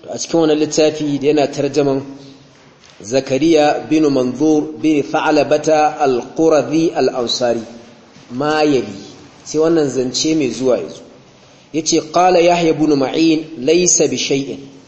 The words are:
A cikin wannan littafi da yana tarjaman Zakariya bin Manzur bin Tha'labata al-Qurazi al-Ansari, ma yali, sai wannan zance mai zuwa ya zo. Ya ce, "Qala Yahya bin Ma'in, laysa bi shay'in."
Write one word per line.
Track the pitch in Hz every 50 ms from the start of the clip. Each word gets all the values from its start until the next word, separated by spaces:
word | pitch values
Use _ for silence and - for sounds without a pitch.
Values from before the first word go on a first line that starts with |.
| - -
A | 92
cikin | - - - - 165
wannan | 165 156 151
littafi | 151 156 151 - - 156 156 151 - 151 147 143 135
da | 131
yana | 147 151 151 139 131 -
tarjaman | 147 139 143 139 151 143 139 135 139 131 - - - - - - - - - - - - - - _ - - - -
Zakariya | 90 101 117 135 131 - 131 135 147 165 165 151 147 147 147 - - 117
bin | 151 160 156 147
Manzur | 139 131 127 127 127 127 147 156 156 151 151 - - -
bin | - 156 156 143 135
Tha'labata | - - 156 127 151 156 147 139 131 151 151 151 156 156 156 156 123 - -
al-Qurazi | 151 139 127 117 110 - - - 160 160 160 147 131 127 147 160 160 180 -
al-Ansari, | 156 131 127 - 127 120 113 - - 127 120 117 117 110 - - - - - - - - - - - - -
ma | 120 123 143 151 151 151 151
yali, | 151 143 123 113 104 101 101 - - - - - - - - -
sai | - - 151
wannan | 156 165 170 160 147
zance | 135 123 131 123 127 123 - - 156 160
mai | 160 143 123
zuwa | 110 113 131 127 117
ya | 101 85 -
zo. | - - - - - - - - - - - - - - - - -
Ya | 151
ce, | 160 - 170 160 151 -
"Qala | - 170 180 185 185 175
Yahya | 170 175 175 175 170 160 156
bin | 147 156 151 151
Ma'in, | 139 131 123 117 156 165 165 156 156 160 - - 127 123
laysa | 139 165 180 180 170 151 - 160 135
bi | 127
shay'in." | 120 - - 147 139 135 135 110 - - - - - -